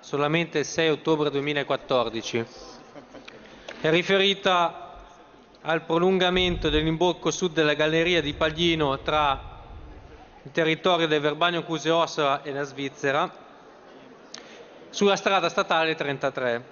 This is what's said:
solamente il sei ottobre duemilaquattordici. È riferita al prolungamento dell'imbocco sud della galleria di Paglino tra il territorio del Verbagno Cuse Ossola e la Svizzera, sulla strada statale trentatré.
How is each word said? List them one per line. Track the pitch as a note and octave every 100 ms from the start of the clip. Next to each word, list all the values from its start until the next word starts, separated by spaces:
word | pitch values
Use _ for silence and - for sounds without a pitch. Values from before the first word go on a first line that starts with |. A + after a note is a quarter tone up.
solamente | - C#3+ D3 D#3+ E3 D#3
il |
sei | C3+ - D#3+
ottobre | C#3+ - D#3+ D3
duemilaquattordici. | C#3 C#3+ D3 C3 C#3 - C3 A2+ A2+ - A#2+ A2+ - - - - D3 - - - - - - - -
È | D#3
riferita | E3 F3 G3 G3 G3 G3+ F3+ E3+ - - - - - - - - -
al | D3 D#3+
prolungamento | D#3+ E3 F#3 F#3+ F3+ F3+ F3+ E3+ D#3+
dell'imbocco | D3+ D#3 D#3+ F3+ - E3
sud | D3+ F#3
della | D#3 D3+
galleria | D3 D#3 D#3+ E3 F3
di | C#3+
Paglino | D3 D#3+ D#3 E3+ E3 D3 C3+
tra | - D3+ D3 C3+ - - - - - - - - - -
il | C#3
territorio | C3+ D#3+ D#3 F#3+ F3 E3
del | D3+
Verbagno | D3 D3 E3+ E3+
Cuse | D#3+ D#3+ D3+
Ossola | E3 D#3 - C#3+ C#3+
e | D3+
la | C#3
Svizzera, | C#3+ C3 C#3 C3+ C#3 C3+ A#2 - - - - - - - - - - - - - - - -
sulla | - G3+ F#3+
strada | G#3 G3 E3+
statale | E3 F#3+ E3 D#3+ D#3+
trentatré. | C#3+ C#3 C#3 C3+ B2+ A#2+ B2